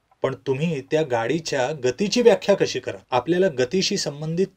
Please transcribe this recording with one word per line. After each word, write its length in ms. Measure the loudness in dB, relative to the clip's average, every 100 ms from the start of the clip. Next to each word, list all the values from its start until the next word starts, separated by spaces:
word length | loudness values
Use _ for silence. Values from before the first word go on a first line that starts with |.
| _ _
पण 100 | -6 -4 -4
तुम्ही 340 | -2 -2 -4 -2
त्या 100 | -2
गाडीच्या 680 | 0 0 0 -2 -2 -2 -2 0
गतीची 380 | -2 -2 0 4
व्याख्या 340 | 6 6 4 2
कशी 240 | 2 -2
करा? 180 | -8 -12 -2
आपल्याला 360 | -2 0 2 2 0
गतीशी 380 | 0 0 -2 -2
संबंधित 500 | -4 -6 -6 -4 -4